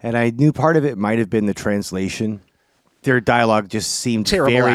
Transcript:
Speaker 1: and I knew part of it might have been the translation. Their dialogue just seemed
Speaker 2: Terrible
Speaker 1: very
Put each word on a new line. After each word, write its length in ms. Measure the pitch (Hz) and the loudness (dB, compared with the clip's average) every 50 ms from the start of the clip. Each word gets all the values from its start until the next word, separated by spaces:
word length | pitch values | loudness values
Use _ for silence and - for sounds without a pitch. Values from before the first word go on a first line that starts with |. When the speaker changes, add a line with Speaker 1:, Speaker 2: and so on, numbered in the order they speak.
Speaker 1:
and 160 | - 117 117 117 | -8 -4 -2 0
I 120 | 117 117 | 0 0
knew 240 | 117 120 143 151 147 | 0 2 2 2 2
part 240 | - 131 156 165 160 | 2 2 2 2 2
of 80 | 143 | 2
it 120 | 143 123 95 | 0 -2 -2
might 220 | 101 104 110 117 | -2 0 0 0
have 100 | 117 90 | 0 0
been 160 | 101 110 107 | 0 0 0
the 80 | 101 95 | 0 -2
translation. 880 | - - 107 101 101 101 - - 95 95 95 - - 113 110 110 98 - _ _ _ _ _ _ _ _ _ _ _ - | -2 -2 -2 -2 -2 -4 -4 -6 -4 -4 -4 -4 -4 -4 -6 -6 -8 -12 _ _ _ _ _ _ _ _ _ _ _ -2
Their 160 | 139 131 123 | 0 0 2
dialogue 480 | 110 - 120 120 120 113 110 107 104 95 | 2 2 2 4 4 4 2 2 0 -2
just 300 | - 110 92 - - - | -4 -6 -4 -4 -6 -6
seemed 260 | - 127 117 110 104 - | -4 -2 -2 -2 -2 -2
Speaker 2:
Terrible 260 | 208 190 151 127 117 | 0 0 2 2 2
Speaker 1:
very 180 | 123 127 123 | 2 2 2